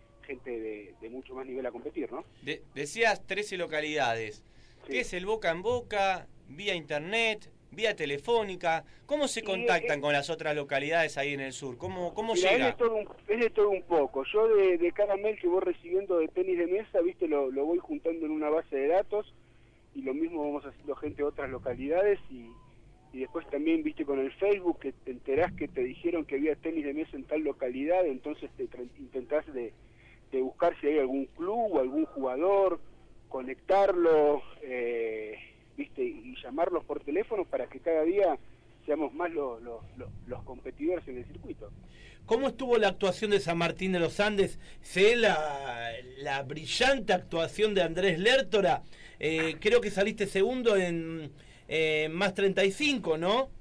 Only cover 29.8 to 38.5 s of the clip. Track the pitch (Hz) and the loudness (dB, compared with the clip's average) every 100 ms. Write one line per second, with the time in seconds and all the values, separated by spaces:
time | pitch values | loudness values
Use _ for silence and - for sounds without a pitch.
29.8 | - - - - - 131 131 - 170 - | -20 -20 -20 -20 -6 -2 -2 0 0 2
30.8 | 147 151 131 139 131 - 180 233 220 151 | 2 2 2 -2 -4 -6 -4 0 0 0
31.8 | 131 139 320 139 131 131 180 196 190 165 | 0 0 -2 -2 -4 0 2 4 4 0
32.8 | - - - - - 131 127 - - 190 | -6 -20 -20 -20 -10 -8 -8 -6 2 4
33.8 | 196 180 165 156 147 143 - - 131 123 | 4 4 6 8 6 4 -2 -12 -8 -4
34.8 | 120 117 113 110 107 104 - - - - | -2 -2 -2 -4 -8 -12 -18 -20 -14 -12
35.8 | 285 - 123 - 123 123 127 143 180 170 | -8 -4 -6 -6 -14 -14 -6 -2 0 0
36.8 | - 147 - 311 - 208 165 127 120 135 | -4 -6 -2 -2 0 -4 -2 -4 -6 -6
37.8 | 170 160 160 196 185 - - | 0 2 4 4 2 2 -6